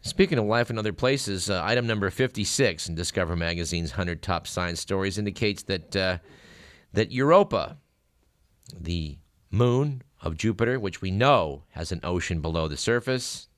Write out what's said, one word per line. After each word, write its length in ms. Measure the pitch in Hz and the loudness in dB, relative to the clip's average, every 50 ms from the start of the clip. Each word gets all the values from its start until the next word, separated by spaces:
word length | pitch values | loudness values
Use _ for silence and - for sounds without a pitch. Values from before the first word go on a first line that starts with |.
Speaking 340 | - - - - 196 180 175 | -8 -6 2 2 4 4 4
of 80 | 123 107 | 2 2
life 240 | 104 110 117 120 - | 4 4 2 2 2
in 80 | 117 | 0
other 160 | 110 107 107 | -2 -2 -2
places, 560 | 95 - - 127 135 135 - 104 98 92 87 - | -2 2 2 2 2 2 0 -2 -4 -2 0 0
uh, 140 | 101 90 78 | 0 0 2
item 220 | 98 117 123 117 | 2 2 2 2
number 240 | 117 110 107 98 95 | 2 0 0 0 -2
fifty-six 800 | - - 131 127 - - 104 - - - 131 107 85 78 - - | 2 2 0 0 0 -2 -2 -2 2 4 4 2 2 0 -6 -6
in 40 | 82 | -4
Discover 420 | 80 87 - - 95 90 82 87 | -4 -4 -2 0 -2 0 0 0
Magazine's 560 | 82 85 82 85 85 85 78 85 85 85 80 | -2 0 -2 -2 -2 -2 -2 -2 -2 -4 -4
hundred 280 | - 101 90 87 85 80 | -4 -4 -4 -4 -4 -6
top 260 | - - 90 82 - | -4 -2 -2 -2 -4
science 340 | - - - 90 87 85 82 | -6 -4 -4 -4 -2 -4 -6
stories 360 | - - 98 95 95 98 92 | -4 -2 -2 0 0 -2 -2
indicates 460 | 104 104 104 95 - 117 104 101 - | -2 -4 -4 -2 0 -2 -2 -2 -2
that, 340 | - - 98 87 82 - - | -4 -4 -4 -4 -4 -4 -2
uh, 220 | 98 95 92 90 87 - - - - - - - - - - - - _ _ - | 0 0 0 0 -2 -6 -14 -20 -20 -20 -20 -20 -20 -20 -20 -20 -20 _ _ 0
that 160 | - 110 - | 0 0 0
Europa, 680 | 123 123 135 147 165 190 202 202 - 98 71 - - - _ _ _ _ _ _ _ _ _ _ _ _ _ _ _ _ _ - - 90 | 0 0 4 6 8 6 6 6 0 -2 -2 -4 -10 -16 _ _ _ _ _ _ _ _ _ _ _ _ _ _ _ _ _ -20 -16 -10
the 380 | 82 85 87 85 80 76 69 - - _ _ _ _ _ | -4 -4 -2 -2 -2 -6 -8 -12 -18 _ _ _ _ _
moon 520 | - 101 120 123 120 131 143 147 139 127 - _ _ _ | 2 2 4 4 4 2 2 0 -4 -6 -12 _ _ _
of 160 | - 85 82 | -6 -6 -4
Jupiter, 420 | 78 - 113 107 98 117 117 127 131 | 0 0 -2 0 2 0 0 0 -2
which 220 | 107 98 90 - | -2 -6 -6 -4
we 100 | - 95 | -4 -2
know 520 | 92 101 120 139 143 113 85 76 69 71 - _ | 0 2 4 4 4 4 4 0 -4 -10 -12 _
has 200 | _ - 82 - | _ -10 -6 -6
an 100 | 92 80 - | -6 -6 -2
ocean 380 | 87 90 90 - - 90 82 | -2 -2 0 0 -2 -4 -2
below 260 | 71 80 80 82 80 78 | -2 0 0 0 0 0
the 80 | 73 | -2
surface 720 | 76 - - 117 120 120 131 127 127 123 - - - - _ _ | -2 0 2 2 2 2 0 -2 -2 -4 -8 -10 -12 -14 _ _